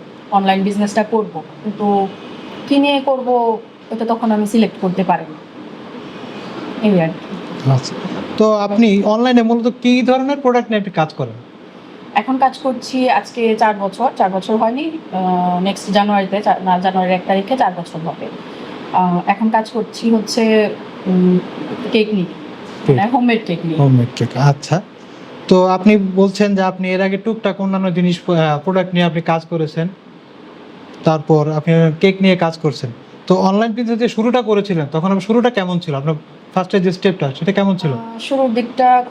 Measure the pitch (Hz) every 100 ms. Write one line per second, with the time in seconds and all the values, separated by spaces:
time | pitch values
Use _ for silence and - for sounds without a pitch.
0 | - - - 202 190 190 196 202 208 226
1 | 214 226 190 165 - - 214 202 208 202
2 | 196 - - - - - - 277 285 285
3 | 269 262 247 247 233 220 - - - 226
4 | 226 226 226 214 208 226 196 - 185 180
5 | 180 170 151 156 - - - - - -
6 | - - - - - - - - 220 185
7 | 165 170 - - - - 131 131 - -
8 | - - - - 220 214 202 208 233 196
9 | 202 220 247 240 226 233 233 240 247 247
10 | 247 254 262 285 254 240 226 214 196 170
11 | 156 - 123 113 - - - - - -
12 | - - 214 262 269 - 262 247 - 262
13 | 254 202 - - 226 214 220 202 196 196
14 | 254 - 196 190 185 226 226 254 320 320
15 | - 185 185 180 180 180 185 185 - 196
16 | 208 202 190 196 208 185 185 180 190 185
17 | 180 185 185 196 196 262 214 180 175 165
18 | 160 - - - - - - - - 180
19 | 185 175 175 202 220 226 214 233 214 -
20 | 233 226 208 - 220 220 208 208 - -
21 | 196 185 180 180 - - - - - 226
22 | 214 208 165 - - - - - - 143
23 | 208 247 240 220 - 170 170 151 139 127
24 | 120 - 117 123 139 139 - 170 - -
25 | - - - - - 185 185 185 196 214
26 | 190 185 196 190 208 196 185 185 185 185
27 | 190 196 226 220 202 190 196 190 190 175
28 | 180 175 - 170 160 147 185 185 180 175
29 | 170 160 165 165 165 170 156 165 170 196
30 | - - - - - - - - - -
31 | 165 160 - 156 147 156 156 165 165 156
32 | 196 190 190 180 165 160 156 - 117 120
33 | - - - 185 190 196 233 226 233 233
34 | 240 226 226 247 220 202 202 170 139 156
35 | 180 196 185 226 240 220 180 175 170 139
36 | 143 156 - - - 185 180 202 185 180
37 | 196 175 143 131 165 196 196 185 160 120
38 | 160 226 - 277 262 226 233 - 254 247
39 | 247